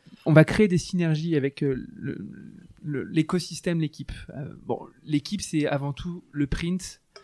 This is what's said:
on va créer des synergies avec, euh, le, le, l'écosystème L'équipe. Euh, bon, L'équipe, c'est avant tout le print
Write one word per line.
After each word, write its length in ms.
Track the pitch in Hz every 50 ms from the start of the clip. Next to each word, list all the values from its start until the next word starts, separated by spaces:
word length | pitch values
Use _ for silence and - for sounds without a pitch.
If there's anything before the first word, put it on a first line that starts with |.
| _ - - - -
on 80 | - 156
va 100 | 156 156
créer 240 | - - - 214 208
des 100 | 180 156
synergies 580 | - - - 180 175 165 156 151 160 170 165
avec, 280 | 147 131 139 - - 151
euh, 220 | 139 135 127 - - -
le, 320 | - - - - - - - - - - - - - - - - - -
le, 200 | 151 147 131 95
l'écosystème 760 | 82 170 165 160 160 - 180 160 - 165 - - 190 170 170
L'équipe. 300 | 156 147 - - - - - - - - -
Euh, 180 | - 151 - - - -
bon, 140 | - 123 - - - - _ -
L'équipe, 380 | - 151 147 - - 202 190
c'est 240 | - - - 156 147
avant 260 | 143 143 139 139 143
tout 320 | 139 - - 175 170 180 - _
le 140 | - 147 147
print 560 | 135 - - - 170 185 185 - - - - _ _ - -